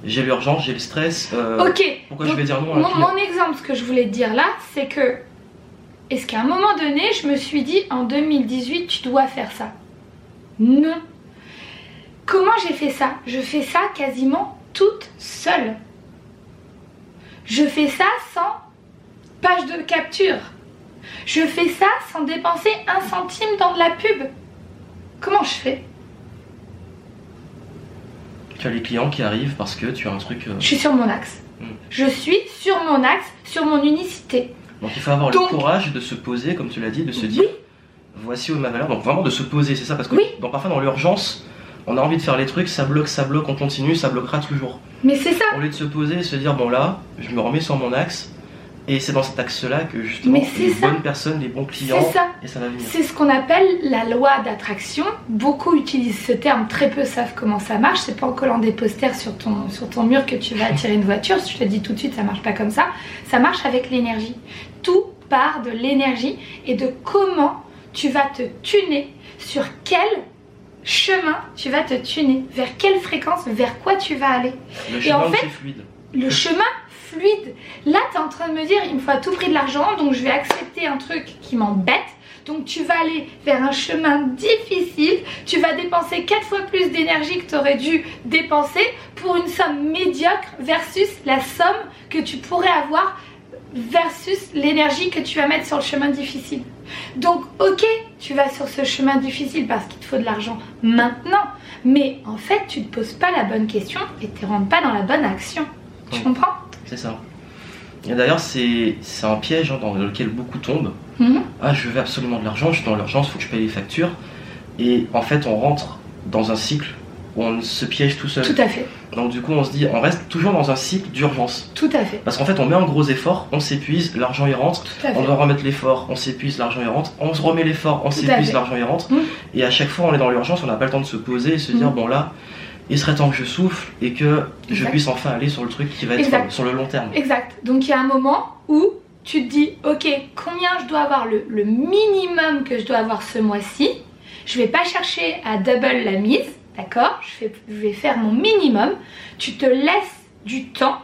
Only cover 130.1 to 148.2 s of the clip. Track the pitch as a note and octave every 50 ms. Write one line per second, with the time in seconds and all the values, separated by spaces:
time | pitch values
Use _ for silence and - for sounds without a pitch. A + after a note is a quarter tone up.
130.1 | D3+ C#3+ C3 B2 B2 A#2+ A#2+ A#2+ F3 F3 - B2 A2 G#2+ C3+ B2+ C3 C3+ C3+ -
131.1 | - G#2+ G#2+ B2+ B2 B2 A#2+ D3 D#3+ D#3 D3 - A#2+ A#2 A#2+ - B2+ A#2+ A2+ A#2
132.1 | C3 C#3+ D3 - - - - - - - - - - - - - C3+ D3 - -
133.1 | D3+ D3 D3 C#3 C3+ - B2+ A#2+ - - F3+ F#3 - - - - - - A#2 B2
134.1 | A#2+ - D3 D3 D3+ D3+ - - - - - - - G2 C3 - C3 D3+ C#3+ C#3
135.1 | B2+ - - C#3+ B2 A#2 C3+ D3 - B2+ A#2+ A#2 - - C#3+ C#3+ - - - A2+
136.1 | B2 - C#4 C4+ B3+ B3 - - - - B2 B2 B2+ C3 C3+ C#3 - C3+ A2+ -
137.1 | - D4+ C#4 C4 C#4 A#3+ B3 - - - - A#3 C4 C4+ C4 C#4 C#4+ C4+ C4 C4+
138.1 | C#4 C4 C4 C4+ D#4+ G#4+ - - - - - - D4+ D4+ F4 - - - - -
139.1 | - - - - - D#4 B3+ B3 C4+ D4 D4 - - - - D4 D4+ - - D#4
140.1 | C#4 C#4 C#4 - - - - E4+ F4 F4 F4+ F4+ F#4 F4+ B3+ A#3+ D#4 D4 D4 C#4+
141.1 | C#4+ C4+ A#3 A3+ G#3+ G#3+ G#3+ - A3+ G#3+ G#3 G#3 A3 A#3+ C#4+ E4+ F#4+ G#4 A4 G#4+
142.1 | G4+ F#4+ F#4 F4+ F4 E4+ D#4+ D#4 D4+ C#4 C4 C4 B3+ A3+ G3+ - C4 A#3 - A3+
143.1 | A3 G3 - - - A#3 A3 G#3+ G#3 G3+ G3 - - - C#4+ - B4+ - - -
144.1 | - - - - - - - - - B3 A#3 G#3+ - E4 F4 F4 - F4+ F4 -
145.1 | - E4 E4 E4 D#4+ - - A3 G#3+ G3+ F#3+ - B3 B3 A#3+ C4+ B3+ B3 A3+ G#3+
146.1 | F#3+ G3 G#3 G#3+ C#4 G#4 - - - - - - - - G#3+ - - A#3+ A#3+ F#4+
147.1 | - - - - - - A3+ G#3+ G#3+ - - A3+ G#3 G#3 G#3+ G#3 G3 - - C#4+
148.1 | B3+ A#3